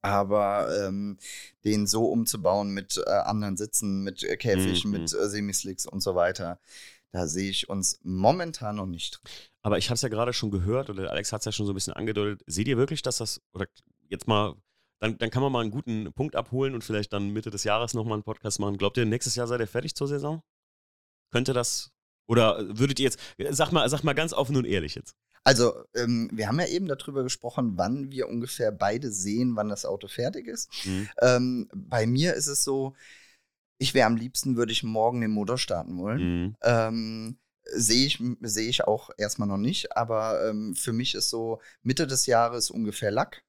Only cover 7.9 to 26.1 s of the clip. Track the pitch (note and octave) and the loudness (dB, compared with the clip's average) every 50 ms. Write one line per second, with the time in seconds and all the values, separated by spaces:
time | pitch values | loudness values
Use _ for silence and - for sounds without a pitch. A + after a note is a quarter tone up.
7.9 | - - _ F2+ F#2 F#2 F#2+ A#2 D3 F#3 F3 E3 D#3 - B2 G#2+ G#2 G#2 F#2+ F#2 | -4 -4 _ -4 -2 4 6 6 6 4 0 -6 -6 -6 -6 -6 -4 -4 -4 -6
8.9 | F2 E2+ - - - - _ - - - - _ _ _ _ G#2+ G#2 F2 G2+ - | -6 -6 -8 -10 -10 -12 _ -18 -18 -18 -20 _ _ _ _ 2 2 2 2 0
9.9 | A#2+ A#2 - B2 G#2+ G#2+ A#2 B2 B2 - - G#2+ G2+ F#2+ F2+ G2 A2+ C3 C#3 B2+ | 0 0 0 -2 0 0 0 0 0 -2 -2 0 0 2 2 2 2 0 0 -4
10.9 | G#2 F#2+ F#2+ - - D2+ G2+ - - G#2 - A2 G#2 - G#2+ G2+ G2 F#2+ - - | -6 -6 -6 -4 -4 -4 -4 -4 -4 -4 -4 -4 -4 -2 -2 -2 -2 -2 -4 -6
11.9 | - - G#2 A2 A2 G#2 G#2 G#2 G#2 G2 _ - D#3+ F#2 G#3+ C#3 C3+ A#2 C3 C#3+ | -6 -4 -4 -2 0 0 0 0 -2 -6 _ -6 -2 0 2 2 4 2 2 2
12.9 | D#3+ D3 - C3+ A#2+ - A#2 G#2+ - - _ _ _ F#2 F#2+ - _ _ _ _ | 0 -4 -4 -2 -2 -2 -4 -4 -6 -8 _ _ _ -6 -6 -6 _ _ _ _
13.9 | _ _ _ _ F#2 F2+ - - A2 G#2 G#2 G2 D2+ - _ _ _ _ _ _ | _ _ _ _ -10 -6 2 4 4 4 4 2 -2 -8 _ _ _ _ _ _
14.9 | _ _ - A2 A2 - A#2 A2+ - B2+ C3+ C#3 C3+ A#2+ A#2 A2 G2+ C3+ D3+ - | _ _ -2 -2 -2 0 -4 -2 0 2 2 2 2 0 -2 -2 -4 -6 -4 -4
15.9 | A2+ A2 G#2+ D#2+ - - C3+ D#3 - - A#2+ - A#2+ B2+ C3+ C3+ C3+ A#2 A2 - | -4 -4 -4 -6 -4 -4 -6 -2 -2 -4 -4 -2 -2 -2 -2 -2 -2 -6 -6 -2
16.9 | A2 G#2 G#2 - - G2+ G2+ G2+ G#2 A2 G#2+ A#2 G2+ G2 - G#2+ G#2 A2 A#2+ A2+ | -2 -2 -2 -2 -4 -4 -2 -2 -4 -4 -6 -6 -6 -4 0 2 2 2 2 0
17.9 | - A#2+ A2 A#2 A2 G#2+ G#2 - A2 - _ A2 G2+ - G2 G2+ G2+ F#2+ G2 G2+ | -2 -2 -2 0 -2 -4 -4 -6 -10 -6 _ -6 -2 -2 0 -2 0 2 0 2
18.9 | - B2+ A#2+ A2 G#2+ A#2+ - B2 A2 A#2+ B2 A#2 B2 A#2+ A2+ G#2+ - A#2 - D#3+ | 2 2 2 2 2 0 0 -2 -2 -2 -2 -2 0 -2 -2 -2 -2 -4 -4 -4
19.9 | - - C#3+ C#3 C#3+ C#3+ C#3+ D3 D#3 D#3+ - _ _ _ _ _ _ _ _ _ | -4 -4 -4 -2 -2 -4 -4 -4 -6 -6 -8 _ _ _ _ _ _ _ _ _
20.9 | _ _ _ _ _ _ _ _ - A#2+ C3 C#3 C3+ B2 A#2+ - - - - - | _ _ _ _ _ _ _ _ 0 0 2 2 0 0 0 0 -2 -4 -8 -10
21.9 | _ _ _ _ _ _ _ - A#2 A#2+ A2+ A2 F#2 - A2 - G#2 G#2+ B2+ C#3 | _ _ _ _ _ _ _ 2 6 6 6 6 4 2 -2 -8 0 0 0 2
22.9 | C3+ B2+ C3+ C3 - - - - - - B2+ C#3+ D3 C3 D#3+ - F3 E3 B2+ B2 | 2 2 2 2 2 0 -12 -18 -8 -6 -4 -2 2 0 2 4 4 4 4 4
23.9 | C#3+ D3 D#3 D#3 C3+ C#3+ D#3+ E3 - - C#3 A#2+ D3 C3+ B2 - F2 F#2+ D#2+ D2 | 2 2 0 0 0 0 -2 -2 0 0 0 2 2 0 2 2 0 0 0 -2
24.9 | - - - - - _ _ _ _ _ _ - C3+ A2+ A#2+ A#2 - - - _ | -8 -10 -12 -16 -20 _ _ _ _ _ _ 4 6 6 6 4 2 0 -12 _
25.9 | _ A#2 A#2+ A#2+ | _ -2 0 2